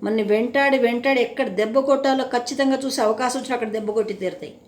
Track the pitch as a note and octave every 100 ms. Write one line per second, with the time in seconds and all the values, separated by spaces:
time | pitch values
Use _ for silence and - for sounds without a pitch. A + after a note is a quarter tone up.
0 | G3+ A3 G3+ G#3 A#3+ C#4 C#4 C4+ A#3 A#3+
1 | C4 C4 A#3 - A#3+ F#3+ G#3+ B3+ C4+ C4+
2 | C4+ C4+ B3+ B3 A#3+ C#4 C4+ C4+ C4+ B3+
3 | G#3+ A3 B3+ C4 B3 B3 A3+ G#3+ G#3 G#3+
4 | G#3+ G3 F#3 - D3+ -